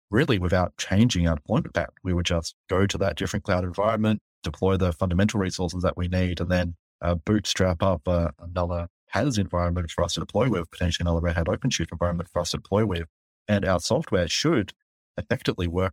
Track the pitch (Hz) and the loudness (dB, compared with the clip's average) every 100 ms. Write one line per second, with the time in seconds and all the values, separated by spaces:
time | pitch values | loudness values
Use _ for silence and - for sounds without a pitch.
0 | _ 107 160 101 90 90 87 - - 98 | _ 0 2 2 2 2 0 -4 0 4
1 | 120 90 85 78 - 123 131 87 73 - | 4 4 2 0 -2 -2 -2 -4 -6 -6
2 | 92 87 87 85 - - - 92 101 90 | -2 -2 0 -2 -4 -12 -2 2 2 0
3 | 95 82 95 101 - 90 92 92 107 110 | -2 -2 -4 -4 -2 -2 -2 0 0 2
4 | 107 107 - _ 82 - 95 95 90 - | 2 0 -4 _ -10 0 2 4 2 0
5 | 92 87 104 104 92 - 90 90 87 90 | 0 2 2 2 -2 -2 -4 -2 -2 -2
6 | 90 92 90 85 87 90 85 82 _ _ | -2 0 0 -2 0 0 0 -6 _ _
7 | 87 82 - 107 - - 92 85 98 90 | -2 0 0 0 0 0 2 2 0 0
8 | 92 87 82 - 87 87 87 87 85 _ | 0 0 0 -4 -8 -4 -4 -4 -8 _
9 | _ 98 139 107 92 87 87 87 82 - | _ -2 0 0 0 0 0 0 -2 -2
10 | 85 82 82 107 127 92 85 - 87 - | -2 -4 -2 0 0 0 -4 -2 -2 0
11 | 85 82 85 82 82 - 123 - 82 85 | 0 0 0 0 0 -2 -2 -2 -4 -4
12 | 87 85 87 90 85 78 - 101 107 85 | -2 -2 -4 -4 -4 -6 0 0 2 -2
13 | 82 _ _ _ - 101 90 90 - 127 | -6 _ _ _ 0 2 2 0 2 0
14 | - 92 82 - 151 139 98 - _ _ | 0 0 0 0 0 0 -2 -8 _ _
15 | _ - - - - 110 87 87 95 | _ -10 -4 -2 -2 -2 -2 0 -2